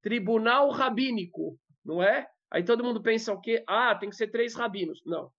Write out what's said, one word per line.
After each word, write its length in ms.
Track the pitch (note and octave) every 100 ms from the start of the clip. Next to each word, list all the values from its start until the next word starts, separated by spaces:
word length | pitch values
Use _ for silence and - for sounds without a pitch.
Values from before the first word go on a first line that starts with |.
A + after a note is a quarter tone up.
Tribunal 680 | - A#3 F#3+ A3+ A3+ B3+ C#4
rabínico, 880 | C4 C4 A3 C4 A#3 F3 D#3+ D#3+ D#3+ _ _
não 180 | - E3
é? 260 | F#3+ C4 B3+ _ _
Aí 140 | -
todo 200 | F3 A#3
mundo 180 | A#3+ A3
pensa 300 | A3+ A3+ A3+
o 80 | G3
quê? 240 | G#3 A3+ A3+
Ah, 280 | G3+ A#3+
tem 160 | G#3 G3+
que 60 | G3+
ser 120 | G#3+
três 260 | A3+ A#3
rabinos. 480 | A3+ A#3 G3 F3 D3+ -
Não. 260 | E3 C3